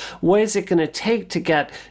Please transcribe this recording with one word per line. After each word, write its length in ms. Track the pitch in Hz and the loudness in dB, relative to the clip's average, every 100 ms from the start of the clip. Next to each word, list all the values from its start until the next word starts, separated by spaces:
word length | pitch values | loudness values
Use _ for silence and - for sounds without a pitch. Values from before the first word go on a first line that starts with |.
| - - | -14 -2
what 180 | 165 202 | 2 4
is 160 | 214 202 | 2 0
it 100 | - | 0
gonna 220 | 175 156 | 2 0
take 400 | - 214 226 185 | -2 -2 -2 -2
to 100 | 165 | -4
get, 300 | - 151 143 - - | 0 0 0 -8 -12